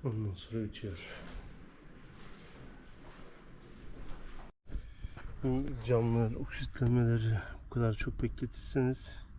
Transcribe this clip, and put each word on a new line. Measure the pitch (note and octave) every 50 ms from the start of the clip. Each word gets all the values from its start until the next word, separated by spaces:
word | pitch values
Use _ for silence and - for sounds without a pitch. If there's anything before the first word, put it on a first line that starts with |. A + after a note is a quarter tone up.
| -
Ondan | C#3 A2 G#2+ G#2+ G2+ F#2
sonra | F2 - - A2+ A2+ A2
bitiyor. | G#2 - - - G#2 E2+ E2+ - - - - - - - - - - - - - - - - - - - - - - - - - - - - - - - - - - - - - - - - - - - - - - - - - - - - - - - - - - - - - - - - - - - - - - - _ _ - - - - - - - - - - - - - - - -
Bu | C3 B2+ C3 C#3 C3+ C3+ A#2+ A2+
camlar, | A#2 B2 A#2 A#2 A#2 A#2 A#2 A#2 A2 A#2
oksitlenmeleri | - G2 - - - - - - - C3 A#2 A#2+ B2 A#2+ A2+ A#2 A#2 A2 A2+ A2 G2+ - - - - -
bu | - -
kadar | A#2+ A#2+ A2+ G#2+
çok | - - - - - -
bekletirseniz | A#2 - - - A#2 - - - - - C#3+ B2+ B2+ C3 - - - - - - - -